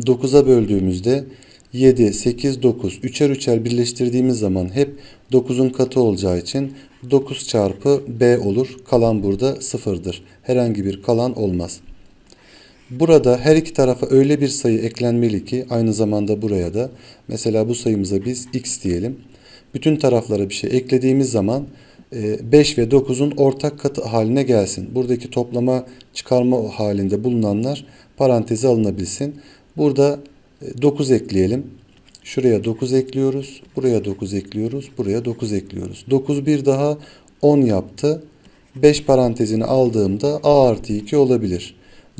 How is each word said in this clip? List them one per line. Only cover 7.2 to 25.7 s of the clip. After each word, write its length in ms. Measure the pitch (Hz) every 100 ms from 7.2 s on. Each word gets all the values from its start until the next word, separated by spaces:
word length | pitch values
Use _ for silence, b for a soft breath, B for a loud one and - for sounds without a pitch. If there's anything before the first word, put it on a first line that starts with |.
| 139 135 -
çarpı 560 | 113 98 - 143 139 139
B 300 | 117 120 120
olur. 300 | 101 104 131 - -
Kalan 340 | 123 113 107
burada 380 | 98 98 131 139
sıfırdır. 600 | - 123 110 90 92 - b b
Herhangi 420 | - 127 120 104 98
bir 160 | 95
kalan 380 | - 117 127 117
olmaz. 400 | 104 90 87 - - - - _ _ b b b b b b
Burada 480 | 127 165 156 123 123
her 180 | 139 156
iki 180 | 156
tarafa 340 | - 131 123 131
öyle 320 | 135 139 147
bir 60 | 139
sayı 320 | - 120 110
eklenmeli 680 | 113 - 120 117 120 101 -
ki 200 | 127 123
aynı 240 | 120 113
zamanda 480 | 104 110 104 104 104
buraya 320 | 110 98 85
da. 160 | 98 131 B B B -
Mesela 420 | 113 113 110 110
bu 60 | 117
sayımıza 500 | 117 104 95 98 110
biz 220 | 123 -
x 300 | 131 - -
diyelim. 340 | 98 87 113 135 - B B B B
Bütün 220 | 123 156 151
taraflara 540 | 135 120 113 104 98
bir 40 |
şey 240 | - - 127
eklediğimiz 540 | 127 131 131 135 131
zaman, 320 | 113 98 131 143 B B B B 120
e, 360 | 107 107 117
beş 260 | 147 143 -
ve 140 | 113
dokuzun 420 | 135 139 127 143 143
ortak 420 | 135 135 147 147
katı 240 | 139 127
haline 400 | 117 113 110 131
gelsin. 520 | 123 113 95 - 92 120
Buradaki 340 | 123 120 -
toplama 560 | 127 120 120 127